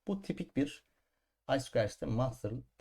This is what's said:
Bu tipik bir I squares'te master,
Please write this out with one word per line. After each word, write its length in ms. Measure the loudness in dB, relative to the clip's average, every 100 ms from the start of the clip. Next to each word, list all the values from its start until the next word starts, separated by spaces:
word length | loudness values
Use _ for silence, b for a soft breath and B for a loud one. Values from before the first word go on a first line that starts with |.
| -4
Bu 140 | -2
tipik 340 | -2 -4 -2 0
bir 300 | 0 -2 _ _ _ _ _ _ 0 0
I 40 |
squares'te 460 | 2 2 2 0 -2
master, 460 | 2 0 -2 -4 -6 -8 -6